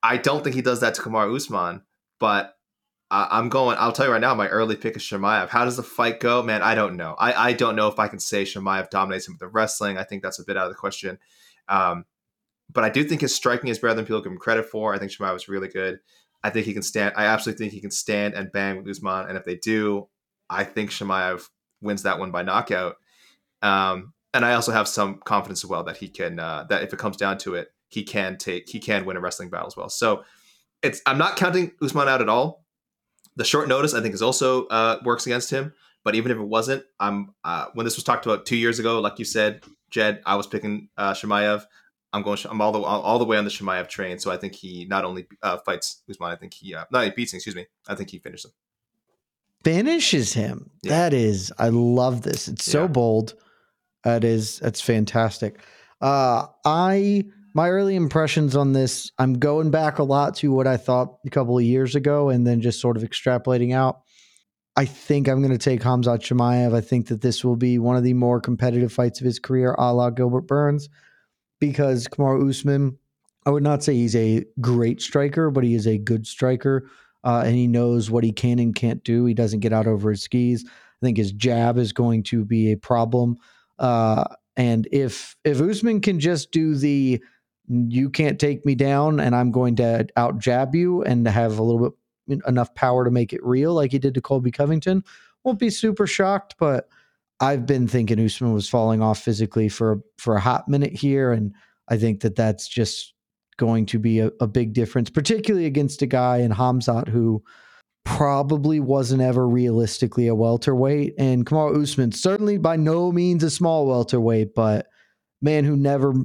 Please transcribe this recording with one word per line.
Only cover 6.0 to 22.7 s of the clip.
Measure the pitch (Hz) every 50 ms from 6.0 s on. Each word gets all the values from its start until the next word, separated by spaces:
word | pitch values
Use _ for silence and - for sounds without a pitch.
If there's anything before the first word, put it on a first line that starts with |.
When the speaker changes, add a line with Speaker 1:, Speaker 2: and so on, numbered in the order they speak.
| 120 117 113 -
Speaker 1:
go? | - 120 120 123 120
Man, | 113 107 107 92
I | 107 113
don't | 110 107 95 90
know. | 90 85 80 78 -
I, | - 120 123 - 117 123
I | 123
don't | 120 123 113 107
know | 107 107 107
if | 104 -
I | 107 104
can | - 92
say | - - - 104 98
Chimaev | 95 - 101 98 98 95 95 92 -
dominates | - 98 95 95 95 95 - -
him | 87
with | 80
the | 92 92
wrestling. | 101 110 110 110 - - 110 101 98 92
I | 95
think | - 101 98 95
that's | 95 - -
a | 95
bit | 98 98
out | 95 92
of | 90 92
the | -
question. | - 98 98 - - 95 92 101 _ _ _ _ _ _ _ _ _ -
Um, | 98 98 92 90 87 87 87 _ _ _ _ _ _ _ _ _ _ _ _ _ -
but | 123 113
I | 107
do | 104 135 147
think | 147 160 147
his | 147 131 -
striking | - - 127 120 120 - 131
is | 113 -
better | - 117 113
than | 113 110
people | 101 110 107 104
give | 101 92
him | 87
credit | - 113 113 113 110
for. | - - 110 107 107 98
I | 98
think | 101 98 -
Chimaev | - 101 95 92
is | 92 - -
really | 98 98 95 92
good. | - 95 95 92 92 95 _ _ _ _ _ _ _ _ -
I | 107
think | - 113 104
he | 110 101
can | 104 101
stand, | - - 110 101 101 -
I | 104 107
absolutely | 104 110 107 - 113 107 - 110
think | 104 104
he | 98
can | 101 101 -
stand | - - - 107 104 104 104 -
and | 95 98 95
bang | - 101 98 98 98 95
with | 98 98
Usman. | 98 92 92 95 92 95 95 -
And | 92 92
if | -
they | - 92
do, | 87 - 110 110 110 107 104 101 101 98 _ _ _ _ _ _ _ _ _
I | 87 95 101
think | - - 113 107 101
Chimaev | - - 107 98 95 95 92 92 92 90 - - _ _ _ _ _ _
wins | 104 104 104 98 101
that | 101 92 82
one | 95 92 87
by | 87 90
knockout. | 95 92 110 120 -